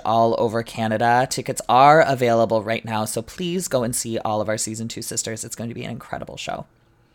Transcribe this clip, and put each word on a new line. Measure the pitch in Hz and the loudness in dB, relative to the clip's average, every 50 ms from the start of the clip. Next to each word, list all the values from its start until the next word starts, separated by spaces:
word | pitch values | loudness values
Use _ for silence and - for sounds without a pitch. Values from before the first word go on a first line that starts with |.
| - | -2
all | - 113 113 117 117 113 - | 0 2 4 4 4 2 2
over | 110 113 107 117 117 | 0 0 0 -2 -4
Canada. | - - - 113 110 110 110 120 120 120 123 131 131 | -4 -6 -4 -2 0 0 2 2 4 4 4 2 0
Tickets | - 135 123 - 120 - - - | -2 -6 -4 -6 -6 -6 -2 2
are | 117 127 135 147 151 160 | 6 8 8 8 8 8
available | 156 - 139 127 127 117 113 113 113 101 113 110 101 | 6 4 4 2 2 4 4 4 4 4 2 0 0
right | 107 113 113 - | -2 -4 -4 -4
now, | 113 113 107 110 | -4 -4 -4 -4
so | 110 - 113 | -4 -4 -6
please | 110 - - - 185 170 175 190 175 | -8 -8 -8 -6 -4 -4 -4 -4 -4
go | - - 127 117 | -2 -2 0 0
and | 120 123 | 0 -4
see | - - 117 113 - | -4 -4 -4 -4 -4
all | - 110 107 107 | -2 -2 -2 -2
of | 104 107 | -2 -2
our | 107 | -2
season | 113 - 110 110 110 113 | -4 -4 -6 -6 -8 -8
two | 117 - 113 113 | -8 -8 -10 -10
sisters. | - - 117 - 113 113 110 - | -8 -6 -6 -6 -6 -8 -8 -10
It's | 117 - | -12 -10
going | - 110 117 | -10 -10 -10
to | 120 | -8
be | 123 120 | -10 -10
an | 120 | -10
incredible | 117 - - - - - - - - | -10 -12 -10 -10 -10 -10 -10 -12 -12
show. | - - - - - - _ _ _ _ _ _ _ _ _ | -12 -8 -8 -8 -8 -10 _ _ _ _ _ _ _ _ _